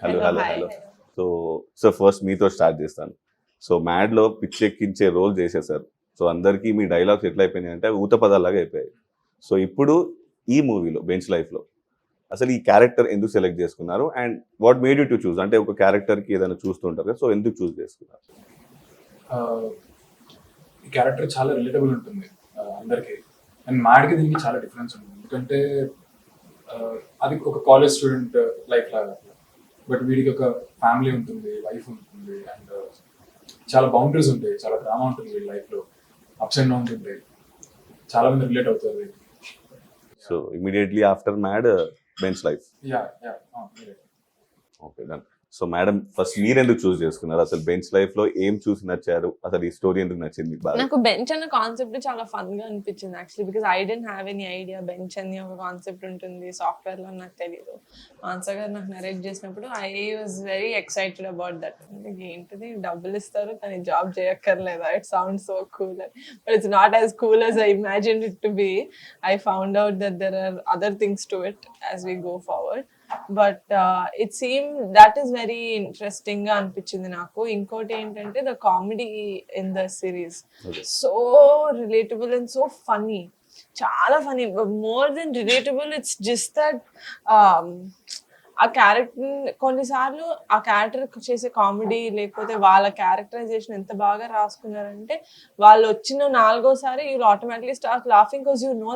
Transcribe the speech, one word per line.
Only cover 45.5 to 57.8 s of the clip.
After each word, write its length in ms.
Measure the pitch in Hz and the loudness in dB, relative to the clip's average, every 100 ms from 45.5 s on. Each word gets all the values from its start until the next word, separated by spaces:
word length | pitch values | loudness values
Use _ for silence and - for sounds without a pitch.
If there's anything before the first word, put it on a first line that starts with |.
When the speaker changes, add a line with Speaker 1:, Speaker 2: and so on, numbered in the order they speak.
| - | -8
Speaker 1:
So, 60 | 87 | -4
మేడం, 320 | 85 95 101 - - | 0 2 0 -4 -4
ఫస్ట్ 220 | 92 101 | -4 0
మీరు 180 | 104 127 | 2 4
ఎందుకు 220 | 127 117 92 | 4 4 2
చూస్ 160 | 87 | 0
చేసుకున్నారు? 380 | 80 78 82 82 | -2 -4 -4 0
అసలు 200 | 80 82 80 | 0 0 -2
బెంచ్ 260 | 90 90 | -4 0
లైఫ్ 220 | 95 98 98 | 0 0 0
లో 60 | 104 - | -2 0
ఏం 240 | 98 104 107 | -2 -2 -2
చూసి 180 | 101 95 | -4 -4
నచ్చారు? 480 | 87 - 85 87 - 90 | -8 -4 -4 -4 -8 -6
అసలు 180 | 90 | -4
ఈ 60 | 85 | -4
స్టోరీ 300 | - 95 92 | -4 -2 0
ఎందుకు 180 | 92 87 | -2 -6
నచ్చింది 320 | 78 - 82 | -10 -10 -10
మీకు 120 | 80 | -8
బాగా? 140 | - - | -6 -4
Speaker 2:
నాకు 200 | - 294 | -2 0
బెంచ్ 360 | 226 196 247 | 0 0 -4
అన్న 120 | 311 | -6
కాన్సెప్ట్ 540 | 320 262 220 233 240 262 269 | -4 -4 -4 -6 -10 -8 -10
చాలా 180 | 233 | -10
ఫన్ 360 | 226 208 185 202 | -10 -12 -10 -12
గా 40 | 220 | -10
అనిపించింది, 500 | 208 202 196 190 175 | -12 -12 -12 -14 -16
actually, 240 | 175 - 196 | -18 -10 -6
because 180 | 208 208 | -4 0
I 40 | 185 196 | 0 -2
didn't 200 | 233 226 | -6 -8
have 120 | 196 196 | -12 -10
any 140 | 202 190 185 | -10 -10 -10
idea 240 | 190 190 180 | -12 -12 -12
బెంచ్ 260 | 180 185 196 | -12 -12 -12
అని 220 | 190 190 | -10 -12
ఒక 180 | 190 185 | -12 -12
కాన్సెప్ట్ 460 | 185 180 190 185 | -12 -12 -14 -14
ఉంటుంది 480 | 190 180 185 180 180 | -14 -14 -16 -16 -16
సాఫ్ట్‌వేర్ 480 | 180 170 - 190 185 | -8 -6 -6 -10 -12
లో, 100 | 185 | -14
నాకు 280 | 185 180 - | -16 -18 -14
తెలీదు. 360 | 175 170 - - | -14 -14 -18 -20